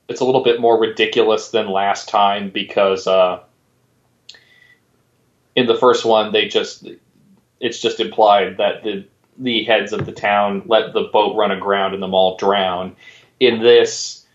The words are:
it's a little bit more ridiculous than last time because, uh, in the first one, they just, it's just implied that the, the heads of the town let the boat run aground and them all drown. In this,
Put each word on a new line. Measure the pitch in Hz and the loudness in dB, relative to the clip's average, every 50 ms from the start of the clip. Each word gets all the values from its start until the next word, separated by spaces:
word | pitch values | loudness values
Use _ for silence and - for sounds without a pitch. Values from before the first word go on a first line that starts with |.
| _ | _
it's | - - - | -12 -6 -2
a | 131 | 0
little | 127 135 127 - | 0 0 2 2
bit | 120 117 120 | 2 2 2
more | 120 117 113 113 | 2 2 4 4
ridiculous | 113 110 - - 110 107 - 120 107 110 110 107 - - | 2 -2 0 -2 -2 0 0 2 2 2 0 0 -2 -4
than | - 110 104 | -4 -4 -2
last | 101 95 95 98 101 98 - - | -2 -2 -2 0 -2 -2 -4 -4
time | - - 104 101 101 101 104 101 98 | -2 0 2 2 2 0 -2 -6 -8
because, | - 101 95 - - 107 98 98 95 95 - | -10 -10 -10 -4 -2 0 0 2 0 -2 -2
uh, | 95 95 95 92 90 92 - - _ _ _ _ _ _ _ _ _ _ _ _ _ _ _ _ - - _ _ _ _ _ _ _ _ _ _ _ _ _ _ _ _ _ _ _ _ _ _ _ _ | 0 2 2 2 2 0 -6 -12 _ _ _ _ _ _ _ _ _ _ _ _ _ _ _ _ -20 -20 _ _ _ _ _ _ _ _ _ _ _ _ _ _ _ _ _ _ _ _ _ _ _ _
in | 127 123 | 0 0
the | 117 113 | 0 2
first | - 127 123 117 - - | 2 4 4 4 2 2
one, | 113 113 107 107 107 | 2 2 2 2 0
they | 104 107 107 | 0 -2 -2
just, | 104 - 107 98 - - - - - - - _ _ _ _ _ _ _ _ _ _ _ _ | 0 -2 -2 -4 -4 -8 -16 -20 -20 -20 -20 _ _ _ _ _ _ _ _ _ _ _ _
it's | 127 120 - - | -8 -8 -6 -4
just | - 113 - - | -4 -4 -4 -4
implied | 107 101 - - 110 104 101 101 95 92 92 | -6 -4 0 2 4 4 4 4 2 -2 -2
that | - 104 98 - - - | -2 -2 -2 -4 -4 -6
the, | 107 101 98 98 - _ _ _ _ _ | -8 -8 -8 -10 -16 _ _ _ _ _
the | - 131 123 117 110 104 | -8 -6 -4 -4 -2 0
heads | 117 110 104 101 104 107 | 0 0 0 0 -2 -6
of | 101 - | -8 -8
the | - | -8
town | - - - 104 104 104 101 101 98 98 92 | -8 -4 -2 0 2 2 2 0 -2 -6 -2
let | - 110 110 107 90 - | 0 0 0 0 0 -4
the | 107 90 - | -6 -4 0
boat | - 107 107 101 98 | 0 0 2 2 0
run | 107 104 101 | -2 -2 -2
aground | 98 92 95 101 98 98 95 95 95 | -2 -4 -2 -2 -2 0 -2 -2 -4
and | 95 | -6
them | 95 92 95 | -6 -2 0
all | 92 95 92 92 | 2 2 0 0
drown. | - 104 98 101 98 95 92 90 90 92 92 - _ - - - - _ _ _ - | -2 -2 0 0 0 0 -2 -4 -6 -8 -10 -14 _ -20 -20 -20 -20 _ _ _ 0
In | 131 120 117 110 | 2 2 2 4
this, | 113 120 120 117 110 113 - - - - - - _ _ | 6 6 6 6 6 2 -2 -8 -12 -12 -14 -18 _ _